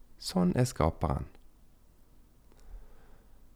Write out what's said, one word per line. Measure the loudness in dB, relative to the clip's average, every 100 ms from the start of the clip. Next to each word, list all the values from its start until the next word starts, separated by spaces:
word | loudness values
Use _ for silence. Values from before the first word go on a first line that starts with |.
| -20 -14
Sånn | -4 2 4 4
er | 2
skaperen. | 2 0 2 0 0 -4 -14 -20 -20 -20 -20 -20 -20 -20 -20 -20 -20 -20 -20 -18 -16 -16 -20 -20 -20 -20 -20 -20